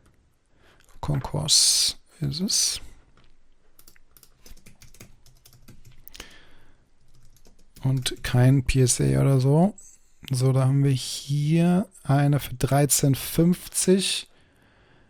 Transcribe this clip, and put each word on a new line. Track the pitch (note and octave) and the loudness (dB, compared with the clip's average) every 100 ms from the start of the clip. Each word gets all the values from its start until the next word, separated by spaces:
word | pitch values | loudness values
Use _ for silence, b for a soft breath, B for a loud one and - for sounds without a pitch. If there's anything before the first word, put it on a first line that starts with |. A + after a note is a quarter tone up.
| b _ _ _ _ b b b b b | b _ _ _ _ b b b b b
Concourse | - C#3+ - G2+ - - - - - - _ - | -6 -6 -6 -8 0 2 2 0 -2 -6 _ -8
ist | C#3+ D3 | -8 -6
es. | G3 - - - b b b - - - - - - - - - - - - _ - - - - - - - - - - - - - - - - B B B B B B B B B _ - - - - - - - - | -4 -2 -4 -6 b b b -20 -20 -20 -20 -20 -20 -20 -20 -20 -20 -20 -20 _ -20 -20 -20 -20 -20 -20 -20 -20 -20 -20 -20 -20 -20 -20 -20 -20 B B B B B B B B B _ -20 -20 -20 -20 -20 -20 -20 -8
Und | C3 C3+ B2 - | -4 -4 -6 -10
kein | - A#2+ B2+ C#3 | -2 4 4 4
P | B2+ C3 | 2 0
S | B2 - | 2 2
A | C#3 C3+ | 0 2
oder | C#3 C3+ | 2 2
so. | C3 D3+ F#3+ - - - _ _ - | 2 4 2 -2 -20 -20 _ _ -6
So, | B2+ C3 | 0 2
da | C3 | 2
haben | C3 C#3 | 2 2
wir | C#3 | 2
hier | C3 - - - D3 D3 E3 F3 F3+ - - | 0 -4 -10 -6 -4 0 2 2 2 -2 -10
eine | - C#3 C#3+ C#3+ | 0 2 2 0
für | - B2 | -4 -4
dreizehn | C3 C#3+ D3 - C#3 | 0 2 2 2 2
fünfzig. | C3 - - E3+ F3+ - - - F#3+ F#3 - - b b b b b b b | 0 -2 2 2 2 -4 -2 2 2 2 -4 -8 b b b b b b b